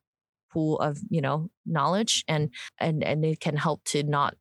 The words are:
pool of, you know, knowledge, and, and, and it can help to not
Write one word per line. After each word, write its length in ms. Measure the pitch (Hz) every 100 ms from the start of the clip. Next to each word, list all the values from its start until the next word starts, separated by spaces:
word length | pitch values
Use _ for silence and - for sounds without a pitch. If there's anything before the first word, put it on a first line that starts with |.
| _ _ _ _ _
pool 260 | 165 156 151
of, 200 | 147 143 -
you 120 | 165
know, 280 | 135 147 160 _ -
knowledge, 580 | 156 147 196 226 - -
and, 260 | 151 151 - - -
and, 240 | 165 156
and 220 | 143 151 156
it 140 | 160
can 160 | 165 147
help 280 | 156 147 -
to 180 | 147
not 320 | 147 143 139 -